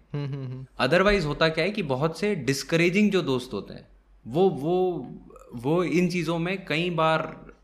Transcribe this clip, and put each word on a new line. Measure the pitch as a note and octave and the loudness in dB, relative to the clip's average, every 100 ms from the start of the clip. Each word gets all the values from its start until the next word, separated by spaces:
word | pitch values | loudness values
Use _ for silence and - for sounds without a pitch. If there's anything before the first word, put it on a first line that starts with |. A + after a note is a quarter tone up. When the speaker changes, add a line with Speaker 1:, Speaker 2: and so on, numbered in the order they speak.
| - | -10
Speaker 1:
हम्म, | C#3+ C#3+ | -8 -6
हम्म, | C#3 C3 | -8 -8
हम्म। | C3 C3 - B2+ | -10 -12 -2 2
Speaker 2:
Otherwise | F3 G3 G#3 D3+ | 4 4 2 0
होता | C#3+ D#3+ | 0 0
क्या | D#3+ F3+ | 2 -2
है | |
कि | G#3+ | -2
बहुत | D3+ C3 E3 E3 | -2 0 -2 -2
से | G#3 G3 | -2 -2
डिस्करेजिंग | B2 C#3 - E3 F3 F#3 G#3 | -2 -2 0 2 4 4 4
जो | F3+ | 4
दोस्त | C#3 C3 - | 2 0 -2
होते | G2+ F#2+ | -8 -8
हैं, | F#2+ - _ _ _ A2+ | -14 -20 _ _ _ -4
वो, | B2+ - | 2 2
वो, | C3+ D3+ F3+ F#3 E3 B2 - - - - A#2+ | 2 0 0 0 -2 -8 -14 -18 -20 -16 -8
वो | B2+ F3 | -2 0
इन | E3 D#3 F3+ | 2 2 2
चीज़ों | F3+ D#3+ E3+ | 0 -2 -2
में | E3+ F#3+ - | -2 -4 -4
कई | D3+ F3 | -2 0
बार | E3 D#3+ D#3 - - - - | 2 2 2 0 -10 -20 -20